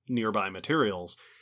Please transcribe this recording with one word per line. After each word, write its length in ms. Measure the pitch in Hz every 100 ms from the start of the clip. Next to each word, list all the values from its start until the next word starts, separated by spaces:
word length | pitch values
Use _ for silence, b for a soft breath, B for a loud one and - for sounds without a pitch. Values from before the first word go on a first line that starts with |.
| -
nearby 400 | 120 110 104 95
materials. 640 | 95 - 160 117 92 87 - b b